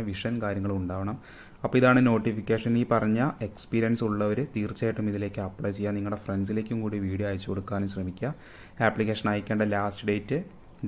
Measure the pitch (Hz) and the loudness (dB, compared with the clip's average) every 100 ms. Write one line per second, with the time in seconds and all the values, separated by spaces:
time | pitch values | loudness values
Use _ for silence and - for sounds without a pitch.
0 | 107 95 117 117 107 98 101 95 90 92 | -4 -4 -2 -2 -2 -2 0 0 -2 -2
1 | 98 127 - - - - - 127 127 127 | -4 -6 -12 -20 -20 -6 0 6 8 8
2 | 127 113 113 107 - 113 117 117 117 113 | 6 4 2 -2 0 0 2 2 4 2
3 | 107 110 139 - 104 - - 113 113 117 | 4 2 0 -2 -8 -8 -2 0 2 2
4 | 113 104 104 104 147 110 104 - 113 110 | 2 2 2 0 -2 -2 -4 -2 -2 0
5 | 107 101 101 101 98 98 101 98 104 104 | -2 -2 -2 -4 -6 -4 -4 -2 -2 -2
6 | 101 104 - 98 98 107 107 113 107 104 | -4 -4 -2 -2 0 -2 -2 -4 -2 -2
7 | 95 95 104 95 92 95 98 101 98 98 | -2 -2 -2 -4 -4 -6 -4 -4 -2 -4
8 | 92 90 127 151 - - - - 113 117 | -6 -4 -6 -6 -14 -20 -14 0 2 2
9 | 107 107 107 104 98 107 107 101 101 98 | 0 0 0 0 0 0 2 2 -2 -2
10 | 107 104 101 143 190 - - - | -2 -2 0 -4 -4 -14 -20 -10